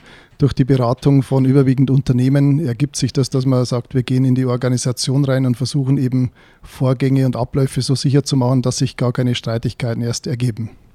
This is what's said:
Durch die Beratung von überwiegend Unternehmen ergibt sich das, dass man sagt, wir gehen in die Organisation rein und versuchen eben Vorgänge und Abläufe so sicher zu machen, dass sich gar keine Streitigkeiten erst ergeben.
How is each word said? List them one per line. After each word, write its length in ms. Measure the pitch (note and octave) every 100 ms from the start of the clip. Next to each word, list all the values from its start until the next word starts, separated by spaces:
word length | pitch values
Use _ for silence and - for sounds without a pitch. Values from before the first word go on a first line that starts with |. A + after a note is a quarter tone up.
| - - - -
Durch 140 | C#3+
die 120 | -
Beratung 560 | C3 C3 A#2+ B2+ C#3+ C#3
von 240 | B2 C3+
überwiegend 460 | C3 C#3 C3+ C3 C3
Unternehmen 760 | C3+ - B2 C3 C#3+ C#3+ C#3+
ergibt 300 | E3 A#2 C#3+
sich 180 | - C3
das, 160 | C#3+ B2+
dass 160 | C3+
man 200 | C3 B2+
sagt, 280 | B2 B2 -
wir 80 | C3+
gehen 240 | A#2+ B2+
in 80 | C3
die 120 | B2+
Organisation 800 | B2+ B2 B2+ B2 C3 A#2+ - C3
rein 200 | C3+ C3
und 120 | C3 A#2+
versuchen 420 | B2+ D3 C3 C#3+
eben 320 | B2+ B2+ B2+ - - _
Vorgänge 640 | - - C3 B2+ C3+ C3+ C3
und 80 |
Abläufe 480 | A#2 A#2+ C3+ C3+ -
so 100 | B2
sicher 300 | C3 C#3+ C#3
zu 120 | -
machen, 280 | C#3 B2 C3
dass 140 | B2+ -
sich 200 | C3 -
gar 140 | B2
keine 240 | B2 B2+
Streitigkeiten 640 | A#2+ - A2+ A#2+ - A#2+ A#2
erst 240 | A#2 A#2
ergeben. 460 | F3+ B2 B2 A2 A2+ - -